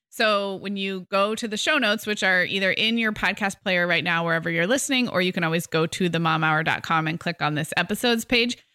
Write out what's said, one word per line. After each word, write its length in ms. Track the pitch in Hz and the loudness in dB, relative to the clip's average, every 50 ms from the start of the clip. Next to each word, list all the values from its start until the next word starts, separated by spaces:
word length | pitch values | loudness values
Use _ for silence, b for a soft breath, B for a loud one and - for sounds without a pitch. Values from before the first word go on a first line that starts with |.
| _ _ | _ _
So 480 | - - 226 214 208 202 202 196 196 185 | -4 0 2 2 2 2 0 -2 -4 -6
when 200 | - 196 202 196 | -6 -6 -4 -4
you 300 | 190 196 196 190 180 - | -2 -4 -4 -6 -6 -2
go 240 | 202 196 196 208 220 | 0 2 2 2 0
to 140 | 220 - 220 | -2 -4 -6
the 100 | 214 208 | -4 -4
show 200 | - 330 311 294 | 0 2 2 2
notes, 260 | 247 208 208 226 - | 4 2 0 0 0
which 160 | 214 208 - | -4 -4 0
are 220 | 214 190 185 180 175 | 2 2 4 4 2
either 280 | - - 196 196 185 | 2 0 0 0 0
in 260 | - - 208 220 226 233 | 2 2 0 0 2 0
your 140 | 226 220 214 | 0 -2 -2
podcast 480 | - - 180 - - 214 196 - - - | 0 -2 -2 -2 0 -2 -4 -4 -4 -4
player 240 | 202 185 180 175 175 | 0 0 2 2 2
right 160 | 170 165 147 | 2 0 0
now, 220 | 175 170 170 170 | 0 0 0 0
wherever 240 | 165 165 165 165 170 | 0 0 0 -2 -2
you're 180 | 165 165 170 190 | -2 0 0 2
listening, 400 | 254 285 - - 269 254 247 - | 0 0 0 0 0 0 0 0
or 140 | - 180 | 0 0
you 100 | 185 180 | 0 0
can 120 | 180 185 170 | 0 0 0
always 220 | 160 165 175 170 - | 0 0 0 -2 0
go 200 | - 160 160 165 | 0 0 0 0
to 220 | - - 190 175 | 0 0 -2 0
the 100 | 170 170 | 0 0
mom 240 | 170 160 160 160 160 | 0 2 2 2 2
hour 200 | 156 156 156 160 | 2 2 2 2
dot 200 | 160 131 - - | 0 -2 -2 -2
com 240 | - 170 160 160 156 | -2 0 0 0 0
and 120 | 160 170 | -4 -4
click 220 | - 175 165 - | -4 -6 -6 -2
on 140 | 147 147 151 | -2 -2 -2
this 180 | 147 160 - - - | -2 -4 -4 -2 -2
episode's 480 | 180 - 214 - - 247 233 233 226 | -2 -2 -2 -2 0 0 0 0 0
page, 320 | - 254 233 233 240 240 b b b b | 0 2 2 2 0 -2 b b b b